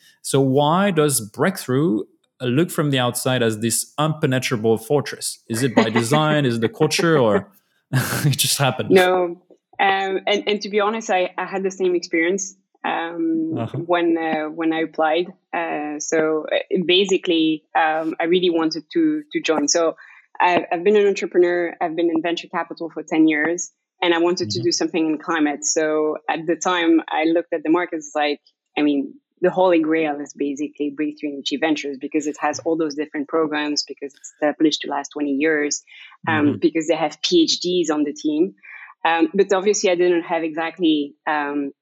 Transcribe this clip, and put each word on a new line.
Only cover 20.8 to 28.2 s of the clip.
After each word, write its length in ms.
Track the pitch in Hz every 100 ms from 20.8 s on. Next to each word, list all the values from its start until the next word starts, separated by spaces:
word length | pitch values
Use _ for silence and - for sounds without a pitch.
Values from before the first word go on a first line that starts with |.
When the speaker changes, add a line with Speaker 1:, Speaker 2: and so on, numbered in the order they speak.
Speaker 2:
been 120 | 196 214
an 120 | 202
entrepreneur. 680 | 190 190 175 175 175 170 -
I've 140 | 165 165
been 140 | 170
in 120 | 160
venture 260 | 170 175 -
capital 420 | 170 170 160 160
for 140 | 165
ten 240 | 156 156 160
years, 440 | 151 156 175 - _ _ -
and 120 | 175
I 60 | 165
wanted 320 | 175 185 110
to 80 | 123
Speaker 1:
Mm-hmm. 60 | 170
Speaker 2:
do 60 |
something 360 | - 160 170 160
in 100 | 151
climate. 480 | - 165 147 143 -
So 520 | 160 156 156 151 147 -
at 160 | 156 165
the 100 | 165
time, 460 | 185 180 165 165 -
I 140 | 151 160
looked 260 | 170 -
at 120 | 165
the 80 | 156
market, 260 | 175 170 160
it's 140 | -
like, 260 | 151